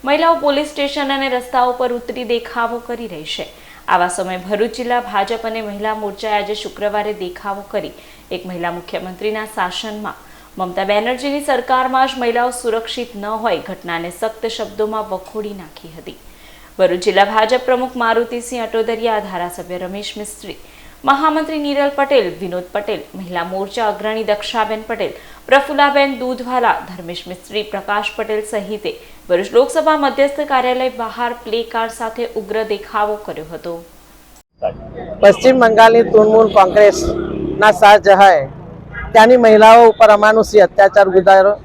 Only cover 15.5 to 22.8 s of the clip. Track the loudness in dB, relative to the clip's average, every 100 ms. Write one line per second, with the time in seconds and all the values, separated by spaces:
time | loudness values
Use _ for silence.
15.5 | -12 -16 -20 -20 -18 -18 -20 -20 -20 -20
16.5 | -20 -20 0 0 2 0 2 2 2 0
17.5 | 0 0 -2 -2 -4 -2 0 -2 -6 -8
18.5 | -8 -6 -4 -4 -4 -2 -4 -6 -8 -8
19.5 | -10 -12 -10 -10 -10 -12 -12 -14 -14 -16
20.5 | -18 -18 -20 -20 -8 -2 0 0 -2 -4
21.5 | -4 -4 -2 -2 -2 0 2 0 -6 -8
22.5 | -8 -8 -8